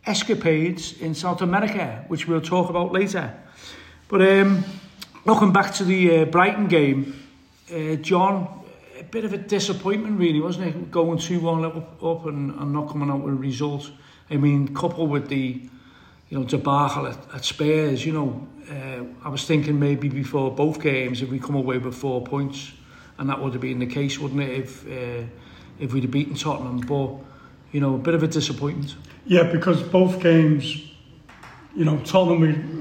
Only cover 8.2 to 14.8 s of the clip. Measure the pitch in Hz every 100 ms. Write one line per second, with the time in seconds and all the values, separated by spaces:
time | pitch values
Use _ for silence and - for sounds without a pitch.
8.2 | 190 196 - - - - - - 170 226
9.2 | 226 202 196 202 - 185 190 214 220 208
10.2 | 175 151 165 175 175 156 175 170 165 160
11.2 | - 175 165 160 160 160 - - 165 165
12.2 | 165 147 139 135 143 147 147 151 143 139
13.2 | 139 135 135 120 147 143 - - - -
14.2 | _ 147 143 143 135 -